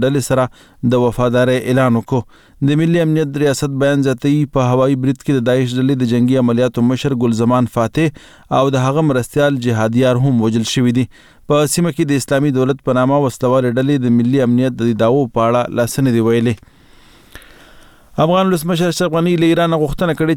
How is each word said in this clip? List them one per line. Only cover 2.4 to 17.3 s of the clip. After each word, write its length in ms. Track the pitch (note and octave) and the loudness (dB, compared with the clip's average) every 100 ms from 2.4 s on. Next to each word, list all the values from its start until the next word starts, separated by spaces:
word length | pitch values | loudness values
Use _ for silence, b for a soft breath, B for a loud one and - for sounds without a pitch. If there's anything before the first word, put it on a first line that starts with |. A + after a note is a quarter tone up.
| b b C#3 | b b -2
د 120 | D3 | 0
ملي 200 | E3 E3+ | 2 2
امنیت 340 | D#3+ D#3 D3 C#3+ | 0 0 -2 -2
ریاست 320 | D3 C3 D3 C3+ | -2 0 -2 0
بیان 220 | C#3 C#3+ C3+ | 0 2 0
زیاتوي، 320 | B2 C#3+ D3 C#3+ C#3 | 0 0 0 0 0
په 140 | B2 | 0
هوایي 260 | B2+ C3 C3+ | 2 0 0
برید 160 | C3 C3+ | -2 -4
کې 140 | - C3+ | -2 -2
د 80 | A#2+ | 0
داعش 260 | B2+ B2+ B2 | 0 0 0
ډلې 180 | C3 C3+ | 0 0
د 100 | B2 | 0
جنگي 260 | A#2+ B2 C3 | 2 2 2
عملیاتو 440 | A#2+ A#2 B2+ A#2+ A#2+ | 2 2 0 0 0
مشر 260 | B2+ C#3+ B2+ | 0 -2 0
ګل 140 | A#2+ A2 | 0 0
زمان 260 | A#2 B2 A#2+ B2 | 0 0 0 -2
فاتح 480 | A2+ - D#3+ - B B B C3 | -2 0 -2 -4 B B B 0
او 60 | C3+ C3 | 0 0
د 100 | B2+ | 0
هغه 200 | C#3+ D#3+ | 0 0
مرستیال 500 | B2+ A#2 D3 C#3+ C#3 A#2+ | 0 -2 0 0 0 -2
جهادیار 560 | A2+ A2 A#2+ C3 B2 C#3 | 0 0 2 2 2 0
هم 100 | A#2+ A2 | 0 0
وژل 220 | A2+ A2 | 0 -2
شوي 240 | - B2 A#2+ | 0 0 0
دي. 80 | A#2+ b b b b | -4 b b b b
په 220 | D3 D3 | 0 0
سیمه 180 | - E3+ D#3 | 0 -2 -2
کې 160 | D3+ | -2
د 100 | C#3 | -2
اسلامي 340 | - C#3 D3 C3 | 0 0 0 0
دولت 260 | C3 C3+ - | 0 -2 -2
په 140 | B2+ | 0
نامه 220 | B2+ C#3+ C#3 | 2 0 0
وسلوالې 500 | - B2+ C3 B2 A#2+ | -2 0 0 0 0
ډلې 280 | C3+ C#3+ B2 | 0 0 2
د 140 | A#2+ | 2
ملي 260 | A#2+ C#3 B2 | 2 0 2
امنیت 320 | A#2+ C3 A#2+ | 2 0 0
د 120 | A#2 G#2+ | -2 0
دعوو 240 | A2+ C#3 B2 | 2 2 0
په 220 | A#2 A2+ | -2 0
اړه 320 | B2 A#2+ A#2 | 0 -2 -2
لا 100 | A#2+ | -4
څه 140 | - C3+ | 0 0
نه 80 | A#2 | 2
دي 140 | A2+ | 2
ویلي. 320 | A#2 A#2 A2 B B B B B B B | 2 0 -4 B B B B B B B